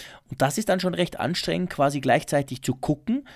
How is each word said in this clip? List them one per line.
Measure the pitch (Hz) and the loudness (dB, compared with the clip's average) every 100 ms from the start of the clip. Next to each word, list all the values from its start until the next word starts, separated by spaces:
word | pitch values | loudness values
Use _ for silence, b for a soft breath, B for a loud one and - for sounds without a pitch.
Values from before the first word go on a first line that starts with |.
| B B _ | B B _
Und | - | 0
das | 135 214 | 0 2
ist | 214 | 0
dann | 185 | 0
schon | 180 | 0
recht | 170 175 - | 0 -2 -2
anstrengend, | 135 180 - 165 185 | -2 -2 -2 -2 -4
quasi | - 139 143 | 0 2 2
gleichzeitig | 131 127 - 147 135 123 | 2 2 2 -2 -2 -4
zu | - | -4
gucken, | 123 - 147 - 262 277 | -2 -2 -2 0 -2 -4